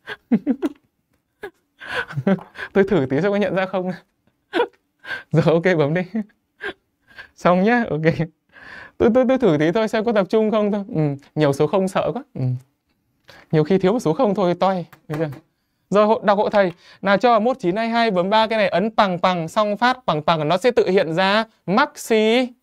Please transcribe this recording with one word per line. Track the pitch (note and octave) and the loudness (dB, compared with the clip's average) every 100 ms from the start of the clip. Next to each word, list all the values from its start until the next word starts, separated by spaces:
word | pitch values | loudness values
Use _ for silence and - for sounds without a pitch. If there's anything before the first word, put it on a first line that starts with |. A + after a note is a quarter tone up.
| - - _ A#3 - C4 D#4+ - _ _ _ _ _ _ G4 - _ _ - - - D3 G3 F#3+ - - - | -18 -18 _ -2 -2 -4 -6 -8 _ _ _ _ _ _ -18 -18 _ _ -10 -8 -8 -6 -2 -2 -4 -16 -2
Tôi | G3+ G3+ | 0 2
thử | F#3 C3 | 0 0
tí | C3+ | -2
xem | G3+ | 0
có | G3+ | -2
nhận | G3 | -2
ra | F3 F#3 | -2 -4
không. | F#3+ F#3 F#3 _ _ _ _ _ G4+ A#4+ _ _ _ - | -4 -6 -10 _ _ _ _ _ -2 -2 _ _ _ -14
<laughs> | - - | -14 -2
Rồi, | D3+ E3+ | 0 2
ok, | E3+ F3+ E3+ | 2 2 0
bấm | C#3+ | 0
đi. | E3+ F3+ A3+ G3+ _ _ _ - - _ _ _ - - | -2 -4 -8 -10 _ _ _ -14 -14 _ _ _ -20 -20
Xong | - F3 F3+ | -2 0 2
nhá, | G3+ A#3+ A#3 | 2 0 -2
ok. | D3+ D#3+ E3 D#3+ _ _ - - - - - | 0 0 0 -4 _ _ -20 -20 -20 -16 0
Tôi, | A#3 | 2
tôi, | B3 B3 | 4 2
tôi | C4 | 2
thử | G#3+ D3 | 2 2
tí | D#3 | 2
thôi, | A3 A3 | 0 -2
xem | A3 | -2
có | A3 | 0
tập | G#3+ F#3 | 0 0
trung | A3 G#3+ | 0 0
không | A3 G#3 | 0 0
thôi. | G#3 G3 | -2 -4
Ừ, | D#3+ D3 C#3 - | -2 -2 -4 -8
nhiều | D3+ D3 | 0 0
số | C3+ D3+ | 2 0
không | G3 F#3+ | 0 0
sợ | F3 C#3+ | -2 -4
quá. | A3+ - | -6 -10
Ừ. | C#3+ B2+ B2+ - _ _ _ _ _ - - - | -6 -4 -4 -10 _ _ _ _ _ -20 -20 -2
Nhiều | D#3 | 0
khi | D3+ F#3+ | 2 2
thiếu | F#3 | 2
một | A#3+ | 0
số | D3+ | -2
không | D#3+ A3+ | 0 0
thôi, | F#3 F3 | 0 -2
toay. | F3 F#3+ F#3 D#3+ - - | 0 0 -2 -8 -16 -10
Được | D3+ | -6
chưa? | D#3 C3 - _ _ _ _ | -6 -8 -20 _ _ _ _
Rồi, | F#3+ G#3+ | 2 2
hộ, | A3 | 2
đọc | G#3 G3 | 2 0
hộ | - | 0
thầy. | G#3 F#3 E3 - - | 0 0 -4 -18 -6
Nào | F#3+ G3 | -2 2
cho | A#3+ A3+ | 2 2
mốt | A3+ C4 | 0 -2
chín | F3 G3+ | -2 -2
hai | A3+ | -2
hai | A#3 A#3 | 0 0
bấm | F3 F#3 | 0 0
ba | G#3+ A3 | 0 0
cái | A3 | 0
này, | G3 | 0
ấn | F3 A3 A3+ | 0 0 0
bằng | G3+ E3+ | 0 0
bằng, | F#3 F3+ D#3+ | 0 0 -2
xong | A3 G#3 G3+ | -2 -2 0
phát | B3 B3+ - | 0 0 -2
bằng | D3+ D3+ | -2 0
bằng, | D#3+ D3+ | 0 0
nó | F#3 | 0
sẽ | B3 | 2
tự | A#3+ F#3 | 2 2
hiện | F#3+ D#3+ | 2 0
ra | D#3+ F#3+ G#3 A3 _ - | 0 0 0 -2 _ -2
maxi, | G#3 D4 - - A3 A3 A#3+ B3+ - | 0 0 -4 -2 2 2 2 -2 -6